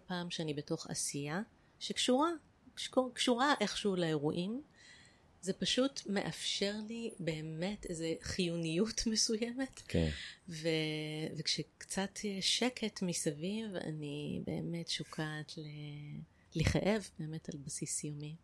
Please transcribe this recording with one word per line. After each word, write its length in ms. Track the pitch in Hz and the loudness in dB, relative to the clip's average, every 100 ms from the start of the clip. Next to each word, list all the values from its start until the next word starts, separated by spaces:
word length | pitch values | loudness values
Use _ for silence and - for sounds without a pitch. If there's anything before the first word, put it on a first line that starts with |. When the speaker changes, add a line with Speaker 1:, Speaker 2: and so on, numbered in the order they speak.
| - | -2
Speaker 1:
פעם 240 | 180 175 | -4 -4
שאני 240 | - 156 | -2 -2
בתוך 320 | 143 147 160 - | -2 -2 -4 -2
עשייה 560 | 143 - 143 143 170 226 - - - | -4 -2 -2 -2 -2 -4 -10 -20 -10
שקשורה 520 | - 208 - 254 320 330 - _ - - | -6 0 4 6 4 2 -8 _ -20 -10
קשור-, 320 | - - 254 | 0 2 2
קשורה 400 | 254 - 240 277 285 | 2 4 6 6 4
איכשהו 360 | 202 - 208 185 | 2 2 0 2
לאירועים. 680 | 165 156 147 - 180 240 - - - - - - - - | 4 4 2 0 -2 -4 -8 -18 -20 -20 -20 -20 -20 -10
זה 120 | 180 | -4
פשוט 480 | 185 185 - 269 - - | -2 2 4 4 2 -2
מאפשר 680 | 196 165 - - - 196 208 214 | 0 0 -2 -2 0 0 -2 -4
לי 220 | 233 233 - | -6 -6 -4
באמת 680 | 165 156 156 160 185 208 - | -2 -2 -4 -2 -2 -4 -6
איזו 180 | 165 165 160 | -4 -2 -2
חיוניות 800 | - - 175 170 165 160 220 - | -2 0 2 2 2 2 2 2
<laughs> 60 | 233 | 0
מסוימת. 720 | 214 - 220 233 240 262 - - | 2 2 2 0 -2 -6 -6 0
Speaker 2:
כן. 220 | - 80 76 - - - | 4 4 2 -6 -14 -12
Speaker 1:
ו-, 200 | 160 160 160 156 156 156 156 156 156 | -4 0 2 2 -2 -4 -4 -4 -4
וכשקצת 800 | - - 151 - - - 196 - 208 190 | -2 -2 -2 -8 -6 -2 -2 -2 -4 0
שקט 600 | - - 247 247 220 - | 2 4 2 2 -4 -2
מסביב, 720 | 185 165 170 147 175 214 220 | -2 2 0 0 -2 -2 -4
אני 680 | 180 - 156 147 143 147 - - | -4 -4 -4 -4 -4 -4 -4 -2
באמת 420 | 165 160 170 165 | -2 -2 -4 -2
שוקעת 720 | - 156 - 156 151 147 - | -4 -4 -4 -4 -4 -8 -10
ל-, 40 | 151 151 147 147 147 147 160 _ - | -10 -10 -10 -10 -10 -10 -12 _ -6
לכאב, 540 | 165 156 160 185 214 190 - | 4 6 6 4 2 0 -8
באמת 300 | 156 160 - | -6 -6 -6
על 120 | 160 | -8
בסיס 400 | 139 - 160 - | -6 -6 -4 -4
יומי. 320 | 151 147 151 160 | -4 -6 -8 -10